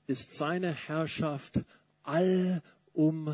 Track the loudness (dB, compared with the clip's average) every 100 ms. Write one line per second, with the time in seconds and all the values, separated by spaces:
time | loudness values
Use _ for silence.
0 | -4 -4 -2 -2 -2 -2 -2 -4 -4 -4
1 | -2 -2 -4 -4 -4 -4 -4 _ _ _
2 | -2 2 4 4 2 0 -4 _ _ 2
3 | 2 2 -4